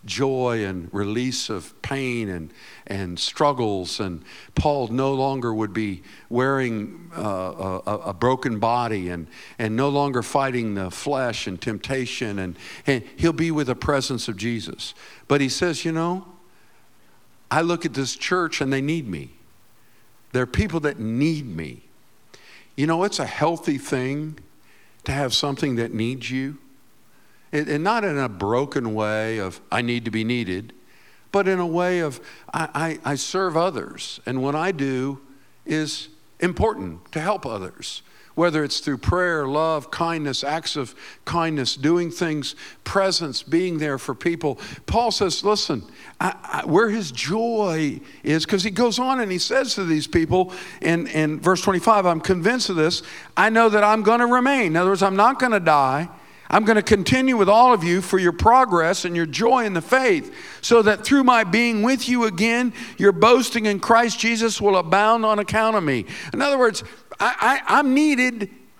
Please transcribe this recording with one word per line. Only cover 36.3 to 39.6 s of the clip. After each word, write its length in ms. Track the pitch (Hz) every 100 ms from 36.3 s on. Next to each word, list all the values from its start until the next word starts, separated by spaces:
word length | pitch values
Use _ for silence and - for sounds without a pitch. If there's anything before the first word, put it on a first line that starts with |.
| _
important 720 | 180 170 220 - 95 82 -
to 100 | 160
help 240 | 170 196
others," 580 | 139 107 92 - - - - - - -
whether 260 | 170 156
it's 160 | 143 -
through 200 | - 127
prayer, 500 | - 180 180 160 135
love, 420 | 147